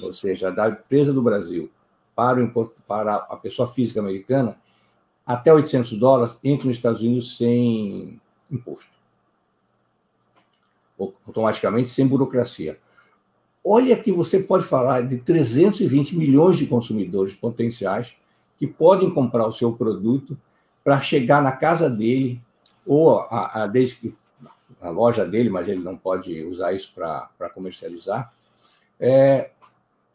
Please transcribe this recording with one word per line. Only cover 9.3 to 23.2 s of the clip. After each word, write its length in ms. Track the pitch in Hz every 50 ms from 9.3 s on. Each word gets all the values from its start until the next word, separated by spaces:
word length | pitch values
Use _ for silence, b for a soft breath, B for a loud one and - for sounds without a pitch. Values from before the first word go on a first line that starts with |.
| _ _ _ _ _ _ _ _ _ _ _ _ _ _ _ _ _ _ _ _ _ _ _ _ _ _ _ _ _ _ _ _ _ -
Au-, 160 | 98 95 - _ _
automaticamente, 640 | - - 113 110 110 98 - - 98 101 120 127 123
sem 200 | - - 135 131
burocracia. 720 | 135 131 139 131 135 123 113 - - - 82 76 - _ _ _ _ _ _ _ _ _ _ _ _ _ _ _ _ _
Olha 340 | _ 180 208 240 262 254 233
que 140 | - - 247
você 300 | 185 175 160 - - 190
pode 240 | 190 - 190 180 -
falar 380 | - 151 131 123 131 135 127
de 160 | 120 135 131 123
trezentos 640 | - - 170 165 139 110 117 135 175 208 202 -
e 60 | 190
vinte 300 | 147 127 143 139 - 180
milhões 400 | 170 156 139 131 143 165 190 170
de 100 | 143 143
consumidores 680 | - 127 120 120 - 113 107 95 87 92 98 95 98 -
potenciais 840 | _ - 117 113 - 117 120 117 - 101 92 95 113 120 - _ _ _ _ _ _ _ _ _ _
que 80 | 151
podem 440 | - - _ 160 175 196 190 185 175
comprar 360 | - 147 131 117 - 117 110
o 60 | 113
seu 200 | 113 - 123 117
produto 640 | 113 117 117 110 101 92 98 113 127 139 139 - 147 - _ _ _ _ _ _ _ _
pra 180 | _ 139 139 139
chegar 400 | - - 165 147 123 120 143 151
na 120 | 143 131
casa 360 | 123 - - 156 170 160 165 143
dele, 520 | 120 104 110 113 127 131 135 127 123 120 - _ _ _ _ - _ _ _
ou 320 | - 143 151 165 151 117
a, 440 | 95